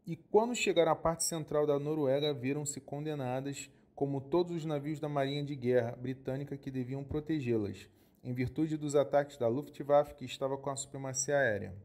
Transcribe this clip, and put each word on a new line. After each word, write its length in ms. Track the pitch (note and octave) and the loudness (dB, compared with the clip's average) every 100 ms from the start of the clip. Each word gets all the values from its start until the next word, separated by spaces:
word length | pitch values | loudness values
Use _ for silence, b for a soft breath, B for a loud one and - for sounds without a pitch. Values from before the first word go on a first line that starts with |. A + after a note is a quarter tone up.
| - | -10
E 100 | E3 | -10
quando 400 | - G#3 A#3 A#3+ | 2 2 4 0
chegaram 380 | - E3 D#3+ | 2 4 4
à 20 | D#3 | 4
parte 300 | E3 E3 - | 2 0 -4
central 420 | E3 D3 D3 D3+ | -4 -2 2 4
da 100 | C#3+ | 2
Noruega, 560 | C#3+ D#3 C3+ C#3 D3+ | 0 0 2 2 2
viram-se 460 | C3+ B2+ C#3+ C#3+ - | -2 -2 -2 -4 -8
condenadas, 920 | - C#3+ D3+ D3 B2+ B2+ C#3 C3+ - b b | -8 -8 -6 -4 -2 -4 -4 -8 -12 b b
como 280 | - C#3+ C#3 | -4 -2 -2
todos 340 | C3+ E3+ F3 E3+ | 0 2 2 -2
os 80 | |
navios 340 | D#3 D3 C#3+ D3 | -2 -4 -4 -4
da 120 | D3 | -2
Marinha 340 | D3 C#3 C#3+ | 0 0 0
de 100 | C#3+ | -4
Guerra 440 | C#3+ A#2+ B2 A#2 B2+ | -2 4 4 4 -4
britânica 580 | B2+ C3 - C3+ C#3+ C#3 | -8 -6 -6 -6 -6 -8
que 160 | C#3 | -8
deviam 320 | C3 B2 C3+ | -6 -4 -6
protegê-las, 840 | C#3 D3+ D3+ D#3 A#2+ A2+ G2+ G2 - b b _ | -4 -6 -2 -2 2 2 0 -6 -14 b b _
em 100 | B2+ | -8
virtude 440 | B2 B2 C#3 D#3+ D#3 | -2 -2 0 -2 0
dos 180 | D3 C#3+ | 2 4
ataques 400 | C3+ C#3+ C#3+ - | 4 4 2 0
da 140 | A#2 | 0
Luftwaffe, 640 | B2 D3 - C#3+ C#3+ D3 - | 0 -4 -8 4 6 4 -4
que 80 | |
estava 340 | B2+ - C3+ C3+ | -12 -6 -4 -4
com 120 | C#3 | -6
a 80 | C3 | -6
supremacia 580 | - C3+ C3+ B2+ - C#3+ | -8 -8 -6 -4 0 4
aérea. 400 | B2+ G2+ G2 F#2+ | 4 2 -4 -12